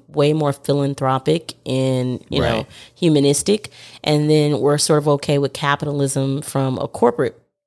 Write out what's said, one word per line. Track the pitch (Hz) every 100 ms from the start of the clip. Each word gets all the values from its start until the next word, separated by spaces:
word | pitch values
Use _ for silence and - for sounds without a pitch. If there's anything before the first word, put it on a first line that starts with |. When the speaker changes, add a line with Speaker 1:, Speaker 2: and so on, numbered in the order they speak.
| -
Speaker 1:
way | 151 147
more | 156 147
philanthropic | 139 - 143 139 139 135 131 147 156 - - -
and, | 131 131 131 127 123 -
you | 139
know, | 123 113
Speaker 2:
Right. | 110 - - -
Speaker 1:
humanistic. | 175 147 139 143 - 214 - - - -
And | - 151 151
then | 151 147 139
we're | 131 147
sort | - 151
of | 147
okay | 143 - 143
with | 139
capitalism | - 143 143 147 143 139 139 139 135
from | 151 135 135 131
a | -
corporate | - - 233 123 - _ _